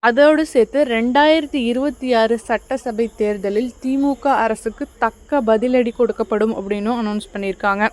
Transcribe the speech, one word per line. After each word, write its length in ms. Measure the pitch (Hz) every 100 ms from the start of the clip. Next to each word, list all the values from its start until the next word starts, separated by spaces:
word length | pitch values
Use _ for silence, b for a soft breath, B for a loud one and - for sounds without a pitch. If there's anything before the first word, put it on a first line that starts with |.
அதோடு 420 | 226 233 294 302 -
சேர்த்து 280 | 254 220 277 285
ரெண்டாயிரத்தி 680 | 226 233 254 302 320 294 294 233
இருபத்தி 400 | 240 285 247 254 233
ஆறு 160 | 226 226 -
சட்டசபை 580 | 220 _ 262 254 214 226 -
தேர்தலில் 500 | 208 208 196 202 247 -
தி 100 | 262 269
மு 100 | 277 277
க 100 | 277 240 226
அரசுக்கு 400 | 220 226 - 285 _
தக்க 380 | 226 226 - 294 226
பதிலடி 440 | 220 247 254 233 233
கொடுக்கப்படும் 560 | 233 - - 214 220 220
அப்படின்னு 320 | 196 208 208 240
அனௌன்ஸ் 300 | 214 208 -
பண்ணியிருக்காங்க. 520 | 202 196 190 202 196 214